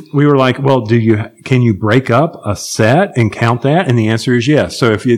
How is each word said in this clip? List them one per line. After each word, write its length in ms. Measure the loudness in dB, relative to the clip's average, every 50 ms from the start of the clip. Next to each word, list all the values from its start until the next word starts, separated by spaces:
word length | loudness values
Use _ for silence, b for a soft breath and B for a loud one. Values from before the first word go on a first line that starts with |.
| -10 -6 -2
we 120 | 0 2
were 120 | 2 4 2
like, 220 | 2 0 0 -2
"Well, 220 | 0 0 0 0
do 160 | 0 0 0 0
you, 280 | 2 2 0 0 -2 -8 -12 -14 -6
can 180 | -2 0 2
you 120 | 2 2 0
break 360 | 0 0 0 0 0 0 2
up 300 | 0 0 0 0 -4 -8 -8
a 100 | -8 -8
set 640 | -8 -8 -8 -4 0 2 2 2 2 0 0 0 -2
and 140 | -2 -2
count 300 | -2 -2 0 0 0 0 0
that?" 240 | 0 0 0 0 0
And 80 | 0 0
the 100 | 0 0
answer 260 | -2 -2 -2 0 0
is 120 | 0 0 0
yes. 300 | 0 0 0 -2 -2 -2
So 140 | 0 0
if 140 | 0 0 0
you, 120 | 0 -2